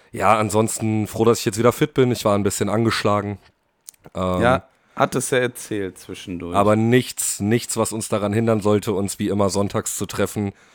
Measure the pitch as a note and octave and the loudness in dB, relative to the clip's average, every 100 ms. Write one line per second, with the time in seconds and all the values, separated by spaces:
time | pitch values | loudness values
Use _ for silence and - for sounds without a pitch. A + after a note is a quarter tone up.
0 | _ G#2 F#2+ A2 G#2+ G#2+ A2 - A2 A2 | _ 0 2 4 2 2 0 0 -2 0
1 | G#2 - A2+ A2+ A#2 G2+ A#2 - D3+ - | -2 2 4 4 0 2 2 2 0 2
2 | B2 A#2 G#2+ G2+ G2+ - G2+ G#2+ A2+ - | 0 2 2 2 0 -2 -2 0 0 0
3 | G#2+ G#2 G2+ G2+ _ _ _ _ - - | 0 0 -2 -8 _ _ _ _ -20 -20
4 | - - F#2 F2+ F2 - - _ _ - | -12 -4 -2 0 2 0 -4 _ _ -2
5 | C#3 C3+ - B2+ A#2+ - - G#2+ F#2+ - | -2 -2 -2 0 -2 -6 -8 -6 -6 -10
6 | - F2+ - F2 E2+ F#2 G#2 A2 A2+ B2+ | -16 -14 -10 -10 -4 2 4 4 6 4
7 | - - - - G2+ A#2 - A2+ A2 A2 | 2 -6 -6 -2 0 0 0 -2 -2 -4
8 | - G#2+ G2+ G#2+ A2+ A2 G#2 G#2 - F#2+ | -4 -2 0 0 2 2 2 2 0 -2
9 | G2+ - G2 G2+ G2+ G2 G2+ A2 - - | -4 -4 -2 0 0 0 -2 -2 -4 -6
10 | G2+ - G2 A2 G2+ - _ | -6 -2 -2 -2 -6 -8 _